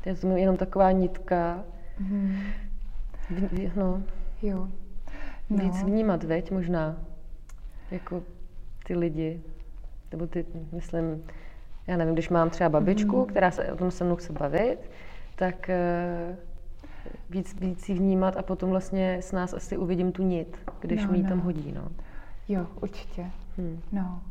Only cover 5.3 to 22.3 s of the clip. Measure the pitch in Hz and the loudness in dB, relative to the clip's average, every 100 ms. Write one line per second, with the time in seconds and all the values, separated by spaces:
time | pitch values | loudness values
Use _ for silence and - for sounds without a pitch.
5.3 | - - 208 190 180 196 214 220 170 160 | -4 0 2 2 2 2 4 4 2 2
6.3 | 165 170 190 170 175 156 170 165 - - | 0 2 -2 2 2 0 -2 -6 -8 -10
7.3 | - - - - - - 185 - 175 175 | -12 -12 -12 -10 -10 -8 -8 -6 -6 -6
8.3 | - - - - - - 175 170 156 160 | -10 -10 -8 -8 -8 -2 0 2 0 -2
9.3 | 170 - - - - - - - 160 165 | -4 -8 -10 -10 -10 -10 -10 -10 -6 -2
10.3 | 180 - 160 156 170 - 165 165 156 160 | -2 -4 -6 -6 -6 -4 -2 -2 -4 -8
11.3 | - - - - - - 180 160 165 165 | -10 -12 -12 -12 -10 -2 2 4 2 4
12.3 | 170 165 - 170 151 147 208 208 247 254 | 4 4 4 4 6 6 4 4 4 4
13.3 | 202 185 170 - - 180 175 175 170 - | 6 4 4 -2 0 -2 0 0 0 -2
14.3 | 147 143 160 233 - - - - - - | -2 0 2 2 0 -6 -12 -12 -10 -10
15.3 | - 185 180 - 180 175 175 175 170 170 | -2 -2 0 -2 2 2 2 -2 -4 -6
16.3 | 180 170 - - - - - - - - | -8 -8 -8 -8 -10 -12 -10 -10 -10 -4
17.3 | 185 180 - 185 175 - 180 190 185 190 | -4 -4 -2 -2 -2 -2 4 6 6 4
18.3 | 185 - 185 185 190 190 190 185 180 180 | 2 -2 0 2 2 2 2 2 0 -2
19.3 | 185 185 180 - 190 180 180 180 180 190 | -2 -2 -4 -4 -2 0 2 2 2 2
20.3 | 175 156 - - - - 214 202 185 190 | 2 -2 -8 -10 -8 -2 0 4 4 4
21.3 | 180 175 156 147 143 147 160 - - - | 2 2 -2 -4 -6 -6 -6 -8 -10 -8